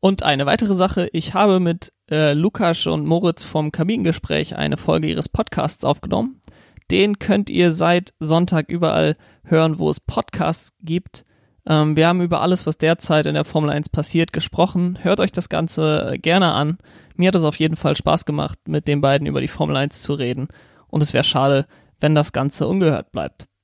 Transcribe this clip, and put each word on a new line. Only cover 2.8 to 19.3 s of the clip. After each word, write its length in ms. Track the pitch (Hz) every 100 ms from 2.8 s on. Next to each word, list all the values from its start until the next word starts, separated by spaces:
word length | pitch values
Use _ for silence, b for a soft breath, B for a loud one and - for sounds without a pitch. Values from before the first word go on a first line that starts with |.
| 170
und 200 | 160 151
Moritz 380 | 165 208 -
vom 280 | - 156 151
Kabinengespräch 840 | - 165 226 127 165 - 151 156 -
eine 180 | 147 143
Folge 320 | - 160 156
ihres 220 | - -
Podcasts 560 | - - - 147 - 135
aufgenommen. 560 | 143 - - 233 262 b b b b _
Den 280 | 180 202 202
könnt 300 | - 196 202
ihr 220 | - 175
seit 420 | 160 165 175 185 _
Sonntag 480 | 156 160 180 165 151
überall 480 | 170 165 - 156 156 b b -
hören, 340 | 160 160 160
wo 100 | 156
es 120 | 147
Podcasts 720 | - - - - 165 165 - _
gibt. 420 | 160 170 - - _ _ _ _ -
Ähm, 300 | 156 151 151
wir 140 | 160
haben 100 | 180
über 220 | 175 165
alles, 260 | 170 180 -
was 100 | 156
derzeit 480 | 156 170 - 156 147
in 100 | 151
der 100 | 143
Formel 240 | 156 151
eins 180 | 147 151
passiert, 460 | - 151 165 165
gesprochen. 680 | - - - 180 180 180 185
Hört 200 | - 196
euch 100 | 190
das 160 | - 175
Ganze, 640 | - 165 - 156 151 -
äh, 60 | -
gerne 340 | - 175 226
an. 260 | - 147 175 B B B -
Mir 120 | 180
hat 80 | 190
es 80 |
auf 160 | 156 -
jeden 160 | 156 160
Fall 220 | - 147
Spaß 260 | - 156
gemacht, 360 | - 147 147 - -
mit 220 | 151 151
den 140 | 147
beiden 260 | 139 143
über 140 | 147